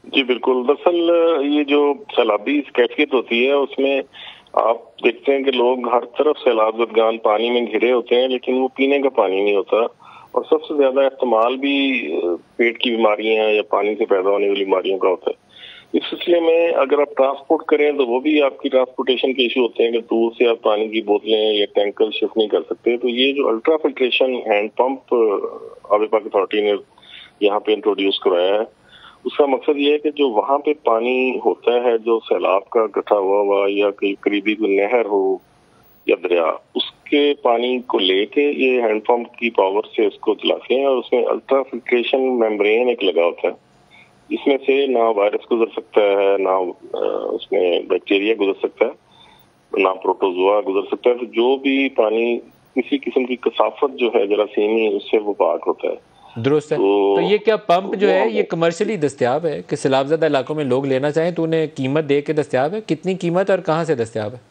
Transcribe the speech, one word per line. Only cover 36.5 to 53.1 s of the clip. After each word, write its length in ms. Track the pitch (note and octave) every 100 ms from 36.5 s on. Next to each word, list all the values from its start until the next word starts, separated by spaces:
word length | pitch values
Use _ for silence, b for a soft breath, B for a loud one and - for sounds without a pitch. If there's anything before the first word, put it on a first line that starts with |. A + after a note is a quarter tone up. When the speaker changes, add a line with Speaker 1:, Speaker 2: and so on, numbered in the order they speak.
| - _ -
Speaker 1:
उसके 580 | - _ - D3 C#3+
पानी 460 | C#3+ C#3+ A#2 B2 B2+
को 200 | B2 -
लेके 520 | F#2+ F#2+ G#2 D3 C#3+ - C3
ये 160 | B2+
hand 200 | A#2 G#2+
pump 260 | G#2+ A#2+ A#2 -
की 100 | A#2
power 320 | A2+ F#2+ G2+ -
से 220 | - G2+
उसको 280 | - - G2
चलाते 400 | E2 E2 - B2+
हैं। 120 | C#3
और 100 | B2+
उसमें 280 | - B2 A2+
ultra 360 | A2+ - C3+
filtration 580 | C3 A#2+ - B2 A#2 C3+
membrane 680 | C3 B2 A2 G#2 G2+ A2 B2
एक 140 | A#2
लगा 200 | G2 E2+
होता 240 | E2+ - F2
है, 60 | - _ _ _ b b _ _
जिसमें 260 | - D3+ C3+
से 300 | - C3+ C#3
ना 220 | A#2+ A2+
virus 360 | G#2 G#2 G#2+ -
गुजर 180 | A#2 A2
सकता 300 | - - -
है, 360 | G2+ G2 G2 G2
ना, 140 | F#2+ F#2+ F2+ - - -
अ, 320 | G1+ G1+ G#1
उसमें 540 | - - F#2 F2+ E2+ -
bacteria 480 | F#2 - G2 G2+ A2
गुजर 180 | G2
सकता 320 | F#2+ G2 - A2+
है, 60 | - _ b b b b _ _ -
ना 80 | F#2+
protozoa 680 | F#2+ F#2+ F#2 G2 F2+ F#2+ G#2
गुजर 280 | F#2+ F#2+ F#2+
सकता 200 | G#2 B2
है। 80 | B2
तो 80 | A#2
जो 320 | A2 A#2+ C3+
भी 320 | C#3 C3+ C3+
पानी 480 | C3 A2 A2 A#2+ B2+ - _ _ -
किसी 220 | - C#3
किस्म 280 | -